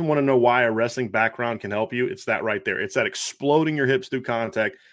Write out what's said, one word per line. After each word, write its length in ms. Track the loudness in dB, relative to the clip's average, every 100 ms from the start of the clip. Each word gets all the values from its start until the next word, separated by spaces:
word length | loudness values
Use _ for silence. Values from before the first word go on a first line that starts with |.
wanna 200 | 0 2
know 160 | 4 4
why 260 | 6 4
a 80 | 2
wrestling 380 | 2 -2 -2 -2
background 500 | 0 0 0 -4 -4
can 120 | -4
help 200 | -2 -2
you. 160 | -2 -4
It's 160 | -4 -4
that 180 | -2
right 200 | -2 -2
there. 160 | -2 -2
It's 160 | -2 -2
that 100 | -2
exploding 680 | -2 -8 -4 2 2 2 0
your 100 | 2
hips 200 | 0 0
through 140 | -6
contact. 540 | -2 -2 -2 -2 -2 -4 _